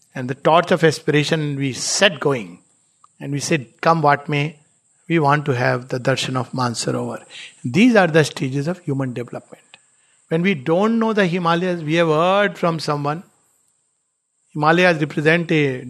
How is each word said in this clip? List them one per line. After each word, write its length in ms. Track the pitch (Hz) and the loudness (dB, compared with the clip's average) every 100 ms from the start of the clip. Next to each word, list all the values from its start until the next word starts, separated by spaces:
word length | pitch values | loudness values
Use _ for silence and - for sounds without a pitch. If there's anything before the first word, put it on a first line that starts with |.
| _ | _
and 160 | 135 127 | -10 -8
the 60 | 131 156 | -2 2
torch 220 | 170 170 | 4 2
of 120 | 180 | 2
aspiration, 560 | 160 - - 147 147 165 147 | 2 2 0 0 0 -2 -2
and 120 | 139 | -4
we 140 | 139 | -4
set 480 | 120 - - 196 147 | -4 -6 0 0 2
going. 400 | 143 127 90 87 _ _ _ _ _ _ | -2 -2 -6 -18 _ _ _ _ _ _
And 100 | 139 | -8
we 80 | 143 | -6
said, 300 | - 160 117 _ 165 | -2 -4 -4 _ 0
"Come 140 | 165 | 2
what 260 | 147 143 - | 2 2 0
may, 160 | 143 151 - _ _ _ _ - | -4 -4 -8 _ _ _ _ -2
we 120 | 165 | 0
want 260 | 143 147 147 | 2 2 0
to 100 | 123 | 0
have 260 | 131 127 123 127 | 0 -2 -6 -4
the 60 | 127 | -2
darshan 260 | 127 - 127 | -2 -2 -4
of 80 | 120 | -6
Mansarovar." 720 | 131 123 113 135 123 120 110 - - - _ | -4 -4 -4 -4 -4 -6 -10 -14 -20 -20 _
These 320 | 127 151 247 214 | -2 4 6 6
are 120 | 170 156 | 4 4
the 60 | 143 | 2
stages 340 | - 135 139 147 | -2 -6 -4 -4
of 120 | 180 | -6
human 340 | - 135 131 | -6 -4 -4
development. 500 | 120 117 - - - _ - _ _ _ _ _ | -6 -10 -12 -16 -20 _ -20 _ _ _ _ _
When 160 | 165 | -2
we 100 | 190 | 0
don't 460 | 156 123 170 220 233 | -2 0 2 2 2
know 140 | 220 | 0
the 120 | 214 180 | 0 0
Himalayas, 560 | 185 170 170 185 175 | 0 0 0 -2 -4
we 140 | 151 165 | 0 2
have 140 | 165 | 2
heard 480 | 151 180 202 202 - | 2 2 2 0 0
from 220 | 175 160 | -2 -2
someone, 440 | 156 147 143 160 - _ _ _ _ _ _ _ _ _ _ _ _ | -4 -2 -4 -6 -12 _ _ _ _ _ _ _ _ _ _ _ _
Himalayas 460 | 156 151 170 180 156 | 0 2 4 4 2
represent 520 | 151 165 151 170 165 | -2 0 2 2 2
a, 360 | 160 143 127 | 0 0 -2